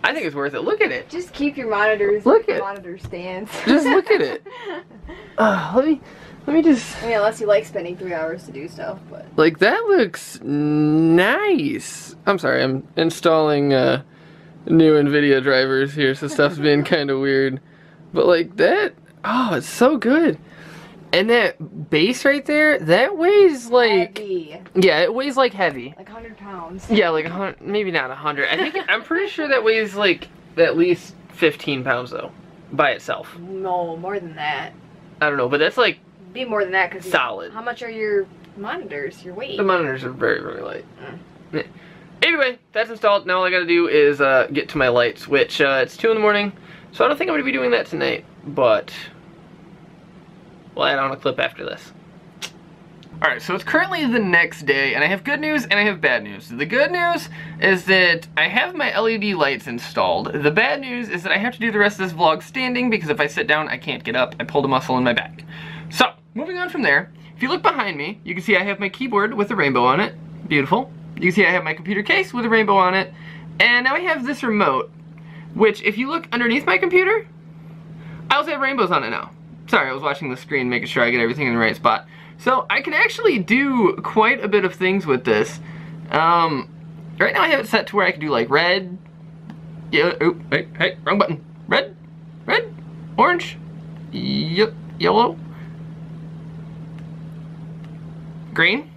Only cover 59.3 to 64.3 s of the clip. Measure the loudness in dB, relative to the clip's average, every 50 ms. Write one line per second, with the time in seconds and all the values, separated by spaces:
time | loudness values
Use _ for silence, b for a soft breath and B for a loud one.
59.3 | 0 2 0 0 0 -2 -6 -10 -10 -10 -10 -6 -2 0 0 0 0 -2 -2 -4
60.3 | -6 0 0 2 2 2 0 0 0 -4 -6 -8 -8 -8 -6 -6 -8 -8 -2 -2
61.3 | -2 0 0 -4 -4 -2 -4 -2 2 2 2 2 2 -2 -6 -6 0 2 2 2
62.3 | 2 2 -4 -10 -6 -4 -4 -2 -2 0 0 0 0 0 0 -2 0 0 0 -2
63.3 | -2 -4 -2 0 0 0 0 -4 -6 -8 -6 -8 -8 -6 -6 -4 -2 -2 -2 -2